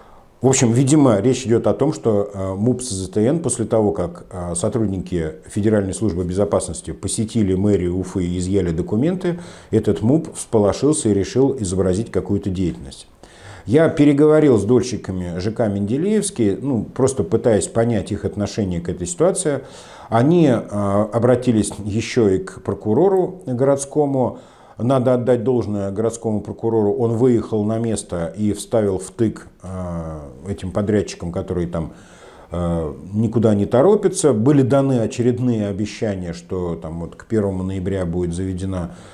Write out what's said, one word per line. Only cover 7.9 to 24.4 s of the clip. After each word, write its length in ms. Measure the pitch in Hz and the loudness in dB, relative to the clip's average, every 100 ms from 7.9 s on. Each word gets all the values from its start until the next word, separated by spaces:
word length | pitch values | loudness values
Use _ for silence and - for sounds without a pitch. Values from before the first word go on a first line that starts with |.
| 90 | -2
Уфы 260 | 90 98 | -4 -4
и 140 | 87 87 | -2 -2
изъяли 320 | 90 98 87 | -2 0 0
документы, 680 | 82 85 107 151 180 180 170 - - - | -2 -2 0 0 0 -4 -6 -10 -20 -4
этот 320 | 110 107 - | 0 0 0
муп 340 | 110 156 - - | 2 2 0 -10
всполошился 720 | - 110 101 90 139 147 110 | -2 2 2 2 0 2 2
и 40 | |
решил 420 | 101 90 120 135 - | 0 0 2 2 0
изобразить 520 | 98 92 92 92 117 | -2 0 0 0 -2
какую-то 380 | 95 87 101 101 | -4 -2 -2 -2
деятельность. 580 | 90 87 - 67 - - _ - - - - - | -2 -2 -4 -10 -18 -20 _ -20 -20 -20 -16 0
Я 220 | 139 160 | 2 4
переговорил 680 | - 147 139 151 151 151 113 | 4 4 6 6 6 6 4
с 60 | |
дольщиками 760 | 98 123 123 98 - 92 90 87 | 4 2 2 -4 -6 -6 -6 -4
Ж 140 | 98 | -4
К 160 | 113 110 | -2 -2
Менделеевский, 880 | 101 101 131 190 214 202 - 104 92 | -2 -2 -2 0 0 -2 0 0 0
ну, 240 | 139 120 | -2 -4
просто 400 | - - 131 - | -4 0 0 0
пытаясь 440 | 90 113 120 107 - | 0 0 2 2 0
понять 440 | 117 117 107 87 | 0 0 0 -2
их 140 | 101 98 | -4 -4
отношение 560 | - 101 - 95 87 | -4 -4 -2 -2 -2
к 80 | 87 | -4
этой 160 | 87 87 | -6 -6
ситуации. 540 | - 165 196 160 117 - - - - - | 0 0 0 -2 -4 -6 -18 -20 -20 -2
Они, 380 | 113 131 175 151 | 2 4 6 6
э, 100 | 110 - 104 101 101 110 | 4 0 -2 0 2 0
обратились 580 | 117 117 120 127 110 98 - 104 | 2 4 4 4 2 0 -4 -6
ещё 420 | 104 - - 104 | -4 -2 2 4
и 100 | 95 | 2
к 240 | 92 - | -2 -10
прокурору 800 | - 101 107 113 190 190 175 - - | -8 -4 0 2 4 4 0 -4 -6
городскому, 960 | 247 139 139 - 151 147 135 117 - | 0 2 2 0 0 0 0 -2 -4